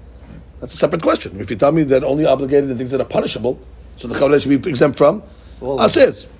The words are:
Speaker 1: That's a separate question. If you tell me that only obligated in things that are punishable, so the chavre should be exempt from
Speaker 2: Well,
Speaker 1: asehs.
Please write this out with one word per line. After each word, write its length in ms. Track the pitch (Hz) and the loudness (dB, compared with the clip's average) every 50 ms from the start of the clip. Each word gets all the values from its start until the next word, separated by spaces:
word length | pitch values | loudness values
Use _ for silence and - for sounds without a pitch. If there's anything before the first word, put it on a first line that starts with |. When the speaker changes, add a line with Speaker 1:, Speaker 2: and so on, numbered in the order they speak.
| - - - - - - - - - - - - | -20 -20 -20 -20 -20 -20 -20 -20 -20 -20 -20 -18
Speaker 1:
That's 140 | - - - | -16 -14 -4
a 40 | - | -2
separate 260 | - 147 175 170 160 | -2 -2 -2 -2 -2
question. 360 | 165 156 - - - 87 98 | -2 -2 -2 -4 -10 -12 -12
If 100 | 104 95 | -10 -8
you 40 | 120 | -4
tell 160 | 98 143 143 | 0 0 2
me 120 | 151 160 151 | 2 2 2
that 200 | 135 135 131 147 | 2 2 2 2
only 220 | 135 139 151 156 | 0 -2 0 2
obligated 440 | 143 135 131 139 131 143 143 143 135 | 2 0 0 0 0 0 0 0 0
in 80 | 127 117 | -4 -6
things 140 | 131 123 | -6 -4
that 80 | 135 127 | -4 -4
are 60 | 120 | -4
punishable, 540 | - - 131 139 - - 117 107 123 135 - - - - - - - - - | -4 -4 -4 -4 -4 -6 -6 -4 -6 -6 -6 -10 -20 -20 -20 -20 -20 -20 -16
so 100 | - 120 | -12 -10
the 80 | 113 | -2
chavre 260 | - 143 135 147 143 | 0 2 4 4 2
should 220 | - 131 143 131 113 | 4 2 0 0 0
be 40 | - | -2
exempt 300 | 143 120 151 143 120 - | 0 2 2 2 4 4
from 240 | 147 147 185 214 - - - - - - - - | 4 4 4 2 -4 -16 -20 -20 -20 -20 -20 -12
Speaker 2:
Well, 180 | 123 127 139 131 | -8 -6 -2 0
Speaker 1:
asehs. 480 | - - - - 269 190 - - - - - - | 0 2 4 4 4 4 4 -2 -12 -20 -20 -18